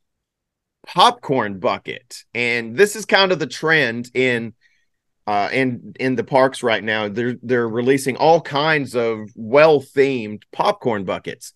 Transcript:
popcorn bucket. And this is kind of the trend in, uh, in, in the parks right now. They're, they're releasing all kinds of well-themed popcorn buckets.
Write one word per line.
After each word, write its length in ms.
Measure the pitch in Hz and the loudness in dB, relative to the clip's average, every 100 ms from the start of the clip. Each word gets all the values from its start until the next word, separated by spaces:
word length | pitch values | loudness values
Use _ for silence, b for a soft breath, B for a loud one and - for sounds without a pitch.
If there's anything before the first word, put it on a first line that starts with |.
| _ _ _ _ _ _ _ _ - | _ _ _ _ _ _ _ _ -6
popcorn 720 | 180 226 240 - 139 104 95 | 2 2 2 -2 -2 -2 -4
bucket. 680 | 117 95 - 55 - - - | -4 -4 -6 -14 -14 -20 -10
And 420 | 117 120 120 113 120 | -4 -2 -2 -2 0
this 220 | 208 220 | 0 0
is 80 | 196 | 2
kind 260 | 196 190 | 4 4
of 80 | 175 | 0
the 80 | 151 | -4
trend 640 | - 156 160 123 117 120 | -4 0 2 2 -2 -4
in, 400 | 123 127 120 117 - _ _ _ _ _ _ - | -2 0 0 -4 -12 _ _ _ _ _ _ -4
uh, 220 | 104 98 | -2 0
in, 400 | 127 131 120 104 - | 0 -2 -4 -10 -6
in 140 | 131 123 | -2 -2
the 100 | 101 | 0
parks 380 | 135 131 - | 2 2 0
right 200 | 120 107 | -2 -2
now. 240 | 107 110 104 | -2 -2 -2
They're, 300 | 104 120 123 | -4 -4 -6
they're 280 | 117 123 117 | -2 -2 0
releasing 480 | 110 123 139 135 117 | 0 0 0 0 0
all 240 | 151 170 | 4 2
kinds 520 | - 139 156 156 131 | 2 -2 0 0 0
of 360 | 120 117 110 107 - | -2 -2 -4 -8 -14
well-themed 1080 | 110 139 160 147 120 139 139 127 107 107 _ | 0 6 6 6 2 2 2 0 -6 -10 _
popcorn 540 | - 180 208 127 104 95 | -4 -2 -2 -2 -2 -4
buckets. 480 | 85 - - - | -6 -8 -14 -16